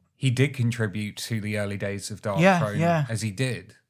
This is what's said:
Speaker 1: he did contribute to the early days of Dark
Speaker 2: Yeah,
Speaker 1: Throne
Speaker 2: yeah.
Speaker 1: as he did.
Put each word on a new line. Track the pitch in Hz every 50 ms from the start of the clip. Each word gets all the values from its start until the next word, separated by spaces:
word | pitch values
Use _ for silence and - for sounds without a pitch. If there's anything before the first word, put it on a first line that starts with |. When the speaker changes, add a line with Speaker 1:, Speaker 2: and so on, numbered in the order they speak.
| _ _ _
Speaker 1:
he | - - 135
did | 117 123 135 147 -
contribute | - 117 117 117 117 113 104 90 107 104 104 95 -
to | - - 117 107
the | 101 107 104 104
early | 104 101 101
days | 98 107 98 101 101 - -
of | 107 92
Dark | - 110 98 160
Speaker 2:
Yeah, | 170 190 190 175
Speaker 1:
Throne | 127 104 104 151
Speaker 2:
yeah. | 165 170 170 160 143 113
Speaker 1:
as | 113 101 107
he | 110
did. | 95 104 131 127 113 90 98 - - _ _ _